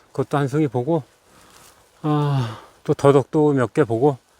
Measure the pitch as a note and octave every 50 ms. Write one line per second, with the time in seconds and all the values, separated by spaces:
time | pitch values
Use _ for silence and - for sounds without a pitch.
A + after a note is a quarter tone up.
0 | _ _ - - C3 - - C#3+ C#3+ B2+ C3+ D#3 D#3 C3 - B2 B2 D3+ E3+ D#3
1 | A#2+ _ _ _ _ _ _ - - - - - - - _ _ _ _ _ _
2 | - D3+ D3+ D3 D3 C#3+ C#3 C3+ B2 A2+ A2 - - - _ _ - - D3 -
3 | - C#3+ C#3 C#3+ - - - D#3 D3+ D3+ C#3+ C3+ B2 - - D#3 C#3+ A2 A2+ A2+
4 | C3+ D3 C3 - _ _ _